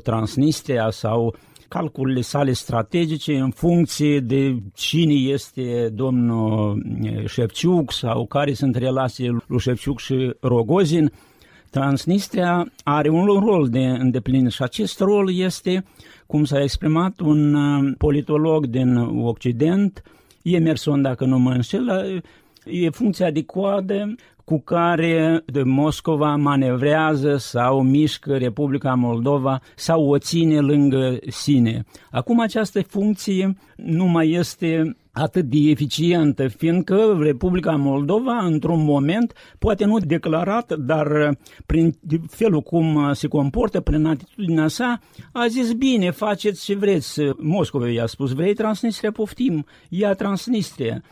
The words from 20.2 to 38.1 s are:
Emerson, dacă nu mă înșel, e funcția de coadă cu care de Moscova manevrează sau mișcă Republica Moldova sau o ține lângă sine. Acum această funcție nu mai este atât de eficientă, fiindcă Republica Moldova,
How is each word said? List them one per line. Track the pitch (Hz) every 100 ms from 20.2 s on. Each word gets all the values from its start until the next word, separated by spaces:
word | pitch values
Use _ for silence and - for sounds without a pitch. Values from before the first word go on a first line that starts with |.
| _ _
Emerson, | 165 180 160 147 156 139
dacă | 135 123 131
nu | 131
mă | 127
înșel, | 127 120 202 247 190 196 185 - - _ _ -
e | 175 165
funcția | - 226 175 180
de | 151
coadă | - 185 196 202 190 202 208 233 _ _ -
cu | 156
care | - 175 170 165 165 165 160 165 160
de | 131
Moscova | 131 131 151 - - 151 151 147
manevrează | 147 139 131 123 143 156 156 147 147 143
sau | - 120 123 135
mișcă | 131 139 151 - 143 139
Republica | 123 110 143 135 139
Moldova | 127 120 117 123 143 131 131 - -
sau | - 165 143
o | 143
ține | - 165 165 151
lângă | 143 147 143 131 131 123 139
sine. | - - 139 117 117 - - -
Acum | 123 120 233
această | 226 226 208 202
funcție | - 196 208 196 - 185 190 190 _ -
nu | - 160 185
mai | 170 160
este | 175 170 - 170 160 160 - _ 117
atât | 151 185 143
de | 147
eficientă, | 151 147 147 - 170 175 147 - 135
fiindcă | - 165 175 - 190 220 185
Republica | 151 127 185 180 156 151
Moldova, | 139 139 143